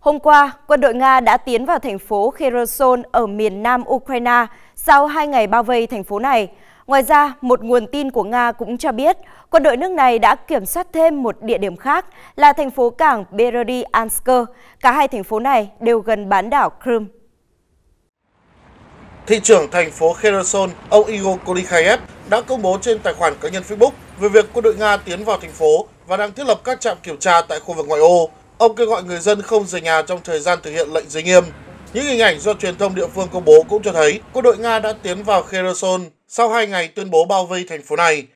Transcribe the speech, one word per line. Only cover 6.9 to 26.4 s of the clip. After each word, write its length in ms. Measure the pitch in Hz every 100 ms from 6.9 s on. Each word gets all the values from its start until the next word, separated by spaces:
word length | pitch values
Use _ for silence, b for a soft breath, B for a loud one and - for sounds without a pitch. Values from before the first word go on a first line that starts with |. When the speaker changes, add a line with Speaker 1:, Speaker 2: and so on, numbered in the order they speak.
| 269
Speaker 1:
ra, 320 | 262 302 294 254
một 220 | 254 247
nguồn 240 | 220 247 214
tin 240 | 285 269
của 140 | 240
Nga 280 | 196 247 240
cũng 260 | 233 214 240
cho 140 | 311
biết 240 | 226 294 381 b b b
quân 120 | 320
đội 140 | 294 247
nước 140 | 359
này 280 | 359 262 233
đã 160 | 214
kiểm 320 | 262 - 294 190
soát 200 | 339 370
thêm 300 | 320 330 294
một 200 | 233 -
địa 160 | 220 233
điểm 180 | 196 175
khác 300 | 262 320 - B B -
là 160 | 294
thành 180 | 285 277
phố 200 | 262 240
cảng 340 | 240 311 240 185
Berdiansk. 1000 | 202 240 233 233 254 - - 220 - - 254 233 b b b
Cả 120 | 254
hai 160 | 269 277
thành 160 | 247
phố 160 | 190 220
này 280 | 247 262 202 _
đều 200 | 233 226
gần 280 | 214 214 196
bán 220 | 202 202
đảo 220 | 285 233 -
Crimea. 260 | 254 233 208 _ _ _ _ _ _ _ _ _ _ _ _ _ _ _ _ - - - - - -
Speaker 2:
Thị 140 | 220
trưởng 280 | 247 202 143
thành 200 | 175 160
phố 220 | - 160
Kherson, 580 | 170 214 196 180 202 185 165 -
ông 160 | 208 208
Igor 320 | 214 190 185
Kolikhaev 560 | - 180 180 175 170 254 - - -
đã 100 | 214
công 220 | 233 254
bố 160 | 190 190
trên 180 | 240 214
tài 160 | 190
khoản 200 | 156 165 139
cá 80 | 156
nhân 140 | 185 185
Facebook 220 | 208 254 - - -
về 80 | 202
việc 180 | 208 208
quân 100 | 240
đội 120 | 220 202
Nga 200 | 214 202
tiến 280 | 190 180
vào 140 | 214 196
thành 140 | 165
phố 340 | - 156 156 214 _ -
và 100 | 190
đang 160 | 208
thiết 140 | 202